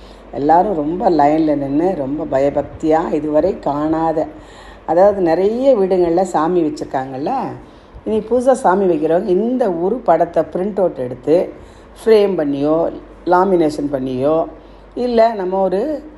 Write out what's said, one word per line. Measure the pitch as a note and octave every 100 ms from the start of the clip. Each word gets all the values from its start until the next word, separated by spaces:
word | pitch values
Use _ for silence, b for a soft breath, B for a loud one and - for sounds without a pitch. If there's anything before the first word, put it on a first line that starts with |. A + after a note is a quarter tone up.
| B B B
எல்லாரும் | - C#3+ E3 G3+ E3+
ரொம்ப | D3 F3 A3+
லைன்ல | E3 D3 D#3+ D#3 C#3+
நின்னு, | C#3 C#3+ F3 F3
ரொம்ப | C3 D3+ D#3+
பயபக்தியா, | C3+ C#3 C#3+ C#3+ - D#3+ D#3 F3+
இதுவரை | D#3+ D3+ D3+ F3 A3+
காணாத, | - C#3+ D#3 D#3+ E3 D#3+ D#3 - B B B B -
அதாவது | D#3+ G3+ G3+
நிறைய | F3 E3 G3 A#3 C4+ B3
வீடுங்கள்ல | F#3+ F#3 F3 E3
சாமி | F#3+ D#3+ D#3 F3+
வச்சிருக்காங்கல்ல, | D#3 D3 - C#3 C3 C3 D#3 C4 F3 B2 B B B B
இனி | - A3
புதுசா | G#3+ B3 B3
சாமி | C4 F#3+ F#3+ F#3
வைக்கிறவங்க | D#3+ D3+ E3 G#3
இந்த | F#3 A3+ B3+ A3
ஒரு | F3 F3 A3
படத்தை | - E3 E3+ E3+
பிரிண்ட் | D#3 F3+ G3 G#3
அவுட் | F3+ D3
எடுத்து | B2 B2 - E3 - - B B B -
ஃப்ரேம் | - A3 G3+ F3+
பண்ணியோ, | D3 C#3 C#3+ D#3+ E3 - - - -
லாமினேஷன் | F3+ F#3+ F3+ D#3 D3+ C#3+
பண்ணியோ, | C#3+ C3 B2+ C3+ D#3+ D#3+ - B B B -
இல்ல | B3 A#3 A3+
நம்ம | A3 F#3 F#3+
ஒரு | F#3+ F#3 C4+ D4 -